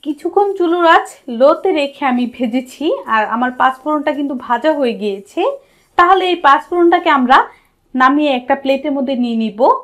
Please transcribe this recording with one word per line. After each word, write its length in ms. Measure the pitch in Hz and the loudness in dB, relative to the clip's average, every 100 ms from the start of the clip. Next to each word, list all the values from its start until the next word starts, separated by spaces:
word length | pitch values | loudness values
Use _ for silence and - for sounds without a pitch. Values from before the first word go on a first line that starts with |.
কিছুক্ষণ 440 | 285 294 359 370 403 392 | -10 -8 -2 0 0 0
চুলোর 260 | 349 349 339 349 | -2 2 4 4
আঁচ 120 | - - - 233 | 2 -16 -12 2
লোতে 300 | 269 330 381 311 | 2 4 0 -2
রেখে 240 | 277 277 285 | -4 -4 -2
আমি 140 | 247 240 - | -2 -4 -4
ভেজেছি, 500 | 247 247 254 - 302 539 - | -4 -4 -6 -6 -4 -4 -2
আর 100 | 220 208 220 | -2 -2 -2
আমার 160 | 247 247 | -4 0
পাঁচফোড়নটা 500 | 262 262 294 302 302 285 | -2 -2 -4 -4 -2 -4
কিন্তু 140 | 285 247 - | -6 -8 -4
ভাজা 260 | 240 311 302 | -2 0 0
হয়ে 160 | 262 202 | -2 -2
গিয়েছে। 400 | 208 196 196 - 415 554 _ _ _ - | -6 -8 -10 -4 -4 -4 _ _ _ 0
তাহলে 260 | 349 381 370 | 4 4 2
এই 60 | 349 285 | 0 2
পাঁচফোড়নটাকে 640 | 277 - 349 339 349 349 285 | 2 0 0 2 2 2 0
আমরা 200 | 247 277 466 _ _ _ _ 254 | 4 2 2 _ _ _ _ 0
নামিয়ে 360 | 254 285 302 254 | 2 2 0 -2
একটা 160 | 254 277 | -2 -4
প্লেটের 300 | 269 269 285 277 | 0 -2 -2 -4
মধ্যে 180 | 254 262 | -4 -2
নিয়ে 140 | 240 226 | -2 -2
নিব। 160 | 220 208 269 523 | -4 0 0 0